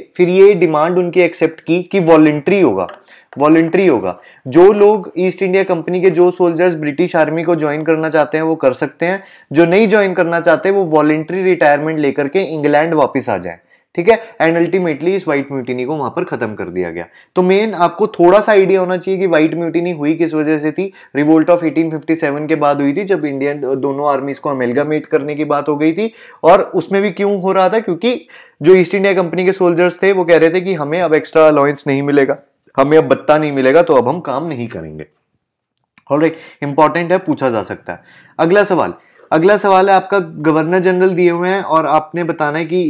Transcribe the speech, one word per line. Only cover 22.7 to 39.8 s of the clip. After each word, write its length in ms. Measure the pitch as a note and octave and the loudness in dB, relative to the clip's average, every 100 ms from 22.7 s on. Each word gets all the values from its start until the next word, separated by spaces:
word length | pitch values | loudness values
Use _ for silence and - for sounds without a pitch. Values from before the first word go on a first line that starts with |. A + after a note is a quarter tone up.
| C#3+ | 0
हुई 120 | C#3+ | 0
थी, 100 | C#3+ | -2
जब 220 | G3+ F#3 D3+ | -2 -4 -4
इंडियन 340 | C#3 C#3+ D3 | -4 -6 -4
दोनों 480 | C3+ C3+ C#3 C#3 D3 | -4 -4 -4 -2 -2
आर्मीज 300 | C3+ C#3 C#3 | -2 -4 -8
को 100 | D3+ | -6
अमेलगमेट 560 | C3+ A#2+ A#2+ D3 D#3 D3+ | -4 -2 -2 -2 -4 -2
करने 300 | D#3 C#3 D3 | -4 -4 -6
की 100 | D3+ | -4
बात 240 | C#3+ D3 | -2 -2
हो 60 | C#3+ | -2
गई 140 | D#3 | -2
थी। 180 | E3 A3 - - - | -2 -4 -8 -20 -2
और 180 | D#3+ F#3+ | 4 4
उसमें 400 | F3 F#3 - G3 | 2 -4 -2 -2
भी 100 | G3+ | -2
क्यों 300 | F#3 G3+ G3+ | -2 -2 -2
हो 100 | F#3 | -2
रहा 180 | F#3+ F#3 | 0 2
था? 100 | A3 | 0
क्योंकि 360 | A3 E3+ A#3 B3 - - - - | -2 -4 -2 -4 -8 -20 -20 -2
जो 140 | C#3+ F#3 | 4 4
ईस्ट 200 | F3+ G3+ | 4 0
इंडिया 180 | G3 | 0
कंपनी 320 | F#3+ F3 E3 F#3 | 0 -2 -2 -2
के 60 | |
सोल्जर्स 500 | F#3+ F3+ E3+ F3+ F3 | 0 0 2 0 0
थे 80 | F#3+ | 0
वो 140 | G3 E3+ | 2 2
कह 120 | D#3+ | 4
रहे 120 | E3 | 4
थे 120 | F3 | 0
कि 120 | F3+ | -4
हमें 280 | F3 C#3+ E3 | -4 -4 -4
अब 120 | E3+ | 0
एक्स्ट्रा 340 | D3+ - D#3+ D#3 | -2 0 4 4
अलाउंस 360 | D3 C#3+ C#3+ - | 4 0 -2 -4
नहीं 140 | C#3 | -2
मिलेगा, 340 | C#3+ C#3+ C3+ C3+ _ _ _ - | 0 2 0 -2 _ _ _ 0
हमें 200 | C#3 D#3 | 2 4
अब 100 | C#3 | 4
बत्ता 280 | F3+ - D3+ | 0 2 0
नहीं 140 | D3+ | 0
मिलेगा, 320 | C#3 C3 D3 | 0 2 2
तो 120 | F3 C#3 | 4 2
अब 140 | A#2+ | 2
हम 100 | E3+ | -2
काम 280 | D#3+ C3 E3 | -6 -8 -8
नहीं 200 | C3+ A#2 | -8 -10
करेंगे। 400 | G2 D#2+ D#2 D2+ _ _ _ _ _ _ _ _ _ - | -12 -14 -16 -18 _ _ _ _ _ _ _ _ _ -6
ऑलराइट, 260 | C#3+ D#3+ D#3+ - - | -2 -2 -4 -14 -12
इंपॉर्टेंट 480 | C#3+ C#3+ D3+ D3+ E3+ | -4 2 2 2 -2
है, 60 | F#3 | -2
पूछा 320 | F#3 C#3+ C3 | -2 -4 -2
जा 140 | A2+ | -2
सकता 300 | F#2+ G2 - | -4 -10 -12
है। 100 | E2+ _ _ _ - | -16 _ _ _ -4
अगला 240 | E3 G3+ | 2 2
सवाल, 300 | G3+ F3 G#2 F2 _ _ _ | 2 0 -2 -8 _ _ _
अगला 240 | D#3 F3 G#3 | 0 2 2
सवाल 320 | G3+ F#3 | 2 2